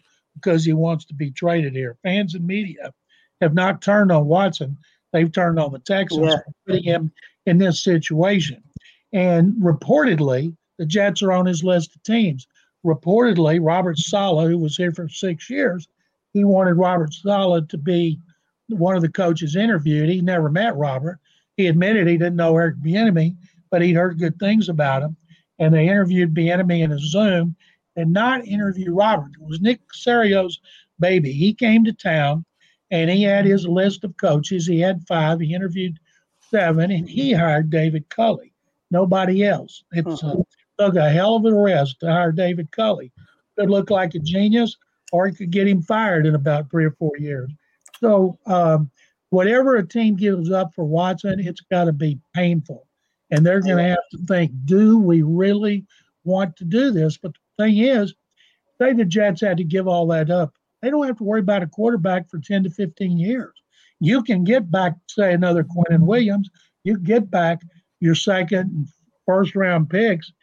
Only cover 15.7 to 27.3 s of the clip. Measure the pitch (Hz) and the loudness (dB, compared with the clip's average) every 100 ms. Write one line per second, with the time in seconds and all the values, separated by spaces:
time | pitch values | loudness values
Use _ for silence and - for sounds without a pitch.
15.7 | 175 - _ _ _ _ 202 202 190 185 | -4 -12 _ _ _ _ 0 2 4 2
16.7 | 170 180 175 156 - 202 202 190 170 156 | 2 2 0 -4 -6 -2 0 0 0 -2
17.7 | 156 151 175 170 160 - _ _ _ - | -8 -2 -2 -2 -4 -12 _ _ _ -10
18.7 | 208 175 185 165 - 175 165 156 175 226 | -2 0 0 -2 -2 -2 -2 -4 -2 0
19.7 | 180 151 151 156 185 175 175 151 165 233 | 0 0 0 0 0 0 0 0 0 -2
20.7 | 143 147 131 160 180 _ _ _ - 180 | -2 -4 -4 -8 -12 _ _ _ -2 2
21.7 | 165 190 220 170 170 175 170 165 165 165 | 2 2 2 2 2 0 0 2 2 0
22.7 | 131 151 196 226 165 165 180 - _ - | -2 -4 0 2 2 0 -2 -18 _ -4
23.7 | 175 175 165 180 165 170 160 202 220 185 | 0 2 2 0 -2 -4 -2 0 0 0
24.7 | 156 143 135 151 160 _ - _ - 160 | -2 0 -2 -4 -10 _ -20 _ -2 2
25.7 | 160 165 202 180 180 170 156 165 180 185 | 4 4 2 2 2 2 2 0 0 0
26.7 | 170 160 143 147 185 214 | 0 0 -2 -2 0 2